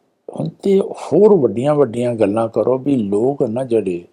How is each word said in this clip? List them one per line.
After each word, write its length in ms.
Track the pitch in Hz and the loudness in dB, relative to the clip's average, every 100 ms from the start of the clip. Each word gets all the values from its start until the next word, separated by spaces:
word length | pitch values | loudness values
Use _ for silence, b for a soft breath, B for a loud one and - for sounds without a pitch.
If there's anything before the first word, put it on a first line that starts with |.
| _ _ - | _ _ -16
ਹੁਣ 180 | - 160 | -10 -10
ਤੇ 320 | - 202 196 | -4 0 0
ਹੋਰ 540 | - - - 156 208 | 0 -8 -2 4 6
ਵੱਡੀਆਂ 400 | 190 120 110 143 | 6 2 0 0
ਵੱਡੀਆਂ 400 | 147 127 113 123 | 2 0 0 -4
ਗੱਲਾਂ 340 | 113 101 110 113 | 0 0 0 -2
ਕਰੋ 300 | 113 110 131 | 0 0 0
ਵੀ 180 | 139 135 | 0 -2
ਲੋਕ 460 | 101 101 127 143 | 0 0 0 0
ਨਾ 220 | 127 117 | -2 -4
ਜਿਹੜੇ, 400 | 131 113 95 87 - | -2 0 0 -6 -10